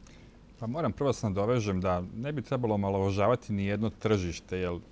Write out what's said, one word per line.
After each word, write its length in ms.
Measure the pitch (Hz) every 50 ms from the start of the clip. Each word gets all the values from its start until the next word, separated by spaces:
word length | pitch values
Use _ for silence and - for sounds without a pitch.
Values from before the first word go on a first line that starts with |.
| - - - - - - - - - - - -
Pa 80 | - 110
moram 240 | 120 160 165 127
prvo 180 | 107 - 143 139
da 40 | 117
se 160 | - - 110
nadovežem 520 | 95 95 101 107 123 127 107 104 95 92
da 220 | 90 95 90 90 90 92 -
ne 160 | 107 120 143
bi 100 | 156 143
trebalo 340 | 117 - 139 127 123 113 107
omalovažavati 800 | 101 101 98 98 98 95 98 98 98 101 107 127 123 - - 107
ni 120 | 98 98
jedno 240 | 98 101 104 110 110
tržište, 680 | - - - 110 107 101 92 87 80 - - - - 92
jer 200 | 92 90 87 85 - -